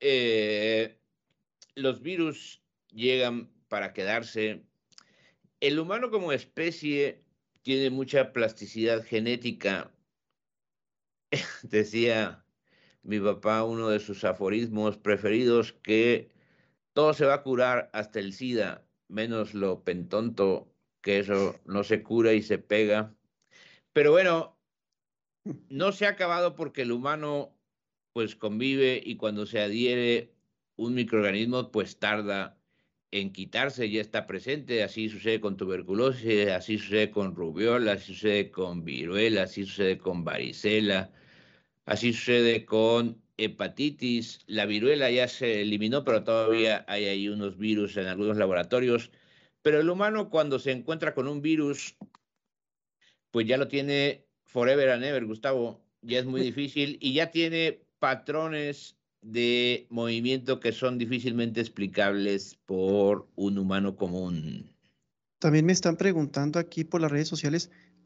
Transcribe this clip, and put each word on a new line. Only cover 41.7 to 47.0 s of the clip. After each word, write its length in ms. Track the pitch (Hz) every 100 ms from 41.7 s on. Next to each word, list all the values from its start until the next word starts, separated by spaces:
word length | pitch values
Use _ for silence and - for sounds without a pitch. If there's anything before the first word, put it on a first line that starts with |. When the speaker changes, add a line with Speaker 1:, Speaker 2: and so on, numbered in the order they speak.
| _ -
Speaker 1:
así 280 | 107 120
sucede 520 | 117 - 120 117 113 -
con 560 | 110 113 117 117 - _ -
hepatitis. 1000 | 110 - 95 - 147 147 123 120 117 - -
La 180 | 107 104
viruela 460 | 104 123 147 131
ya 160 | 123 123
se 340 | - 123 107
eliminó, 420 | 104 104 110 139
pero 200 | 135 110
todavía 600 | 107 113 113 113 110 101 -
hay 180 | 101